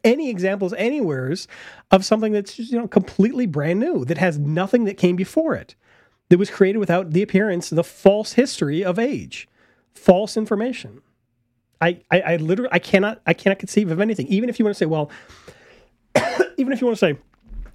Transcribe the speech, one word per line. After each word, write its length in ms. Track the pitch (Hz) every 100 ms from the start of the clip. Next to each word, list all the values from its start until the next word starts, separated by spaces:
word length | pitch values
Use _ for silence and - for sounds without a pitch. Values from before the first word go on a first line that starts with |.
any 240 | 226 269 294
examples 460 | 202 190 196 185
anywheres 760 | - 220 294 196 135 127 175 - - - - -
of 140 | 190
something 280 | 196 220 214
that's 220 | 208 202
just, 160 | - 226
you 80 | 240
know, 80 | 240
completely 600 | - - - 208 254 240
brand 340 | 147 147 185
new, 240 | 294 262
that 140 | 123 156
has 200 | 180 147
nothing 460 | 143 156 196 247
that 140 | 214 202
came 180 | 180 180
before 380 | 190 - 320
it, 200 | 180 - - _ _ _ _ -
that 80 | 175
was 140 | 202
created 300 | - 190 214
without 320 | 196 175 180
the 100 | 165
appearance, 480 | 208 190 214 175 -
the 120 | 160
false 520 | 170 - 196 208 214
history 500 | - 269 - 147 156
of 140 | 190 180
age, 500 | 247 214 71 - - _ _ _ _
false 420 | - - 180 208 -
information? 640 | 214 202 240 247 120 110 _ _ _ _ _ _ _ -
I, 220 | 170 175 -
I, 100 | 180
I 160 | 165 170
literally, 340 | 156 190 247
I 60 | 180
cannot, 420 | - 190 202 233 -
I 60 |
cannot 260 | - 202 196
conceive 320 | 196 - 202
of 100 | 160
anything. 260 | 214 208 135
Even 200 | 190 240
if 100 | -
you 80 | 214
want 100 | 202
to 20 |
say, 80 | 160
"Well," 240 | 156 147 - - - - - _ _ _ _ _
<coughs> 420 | - - - - -
even 160 | 262
if 80 | 254
you 60 | 247
want 100 | 226
to 80 |
say, 140 | 180 143 _ _ - - -